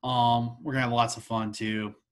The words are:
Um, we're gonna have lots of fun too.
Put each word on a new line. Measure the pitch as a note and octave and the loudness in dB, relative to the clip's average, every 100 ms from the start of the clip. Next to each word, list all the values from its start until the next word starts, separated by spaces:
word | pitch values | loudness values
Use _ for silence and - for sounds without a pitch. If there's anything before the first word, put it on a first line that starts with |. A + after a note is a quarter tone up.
Um, | B2+ B2+ A#2+ A#2+ A#2+ - | 0 2 4 4 0 -6
we're | D#3 | -4
gonna | C3+ | -2
have | B2 | 0
lots | A#2+ A#2 A#2 | 2 2 0
of | |
fun | - A2+ G#2+ | -6 -4 -4
too. | G#2 A2 G#2+ G#2 - _ | -6 -4 -4 -6 -10 _